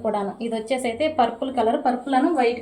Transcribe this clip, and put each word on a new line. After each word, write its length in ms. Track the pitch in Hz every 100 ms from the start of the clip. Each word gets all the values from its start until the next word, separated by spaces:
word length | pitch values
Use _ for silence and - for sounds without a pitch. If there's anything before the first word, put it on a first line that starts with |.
| 220
కూడాను. 280 | 208 202 - 233
ఇది 80 | 226
వచ్చేసి 280 | - - 240
అయితే 160 | 226 311 -
పర్పుల్ 340 | 233 - 262 254
కలర్, 180 | 226 294 262
పర్పుల్ 320 | 247 285 262
అను 100 | 339 294
వైట్ 200 | 240 240